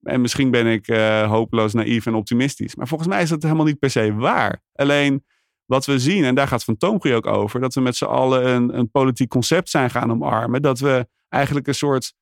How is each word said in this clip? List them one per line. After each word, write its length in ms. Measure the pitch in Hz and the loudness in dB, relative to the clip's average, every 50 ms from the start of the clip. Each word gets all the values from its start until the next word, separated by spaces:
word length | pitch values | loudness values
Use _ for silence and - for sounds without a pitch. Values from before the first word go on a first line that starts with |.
en 200 | - - - 127 | -6 -2 0 0
misschien 300 | 123 120 - - 139 131 | 0 0 0 0 0 2
ben 160 | 123 120 117 | 2 2 2
ik, 200 | 113 113 107 107 | 2 0 0 -2
eh, 420 | - 117 110 110 110 110 107 107 107 | 0 0 2 2 2 2 2 2 2
hopeloos 440 | 107 110 113 107 - 113 107 107 104 | 2 0 0 0 0 0 0 0 0
naïef 320 | 117 107 107 117 113 107 | -2 0 0 -2 -2 -2
en 100 | 120 113 | -2 -2
optimistisch, 600 | 110 107 - 120 120 131 139 - - - 110 - | -2 -2 -2 0 0 0 0 -2 -6 -10 -10 -8
maar 120 | - - | -10 -8
volgens 220 | 123 160 156 160 175 | -6 -6 -4 -2 -2
mij 120 | 196 202 | 0 0
is 80 | 175 156 | 0 -2
dat 140 | 165 156 156 | -2 -2 0
helemaal 220 | 156 156 160 156 | 0 0 0 0
niet 140 | 156 147 - | -2 -2 0
per 100 | - 135 | -2 0
se 240 | - 123 110 107 104 | 0 2 0 0 0
waar. 480 | 107 123 151 233 - 120 101 - - _ _ _ | 0 0 0 0 2 0 0 -2 -6 _ _ _
Alleen 520 | - 139 143 143 143 143 143 139 135 _ _ _ _ _ _ _ _ _ | -2 0 2 2 2 2 2 0 -2 _ _ _ _ _ _ _ _ _
wat 200 | _ 123 135 135 | _ 0 0 2
we 140 | - 139 131 | 2 0 2
zien, 240 | 123 143 190 202 151 | 2 2 2 2 2
en 120 | 127 127 | 2 4
daar 120 | 135 139 | 2 2
gaat 160 | 135 131 117 - | 2 0 -4 -2
Van 140 | - 113 | -4 -4
Toomgrie 380 | - - 185 220 190 - 147 123 | 0 0 0 0 0 0 2 0
ook 120 | 113 110 | 2 0
over, 320 | - 104 104 104 104 - 123 | 0 0 0 0 -2 -2 -4
dat 140 | 127 131 123 | -4 -2 -2
we 80 | 135 | 0
met 140 | 131 123 120 | -2 -2 -2
z'n 100 | - - | -2 -2
allen 420 | - - 127 131 131 131 131 127 | -2 0 2 2 2 2 2 2
een, 300 | 127 127 123 120 123 - | 2 2 2 0 0 0
een 140 | 120 123 110 | -2 -4 0
politiek 380 | _ 139 135 131 123 - 127 117 | _ 2 2 2 2 0 -2 -2
concept 400 | - 131 117 - 160 175 180 - | 0 -2 0 2 0 0 0 0
zijn 200 | - 160 131 127 | -2 0 0 0
gaan 220 | - 120 120 120 | -2 -2 -2 0
omarmen, 500 | 113 117 - 139 113 110 117 113 120 131 | -2 -2 -2 -2 -2 -2 -2 -2 -2 0
dat 180 | 147 143 131 120 | 0 0 0 2
we 280 | 135 143 131 127 120 _ _ _ _ _ | 0 0 0 0 -2 _ _ _ _ _
eigenlijk 380 | - 127 143 139 143 143 123 | -2 -2 0 0 -2 -4 -2
een 80 | - 131 | -2 -4
soort 380 | - - 143 135 131 123 - _ _ | -2 0 0 0 0 -2 -6 _ _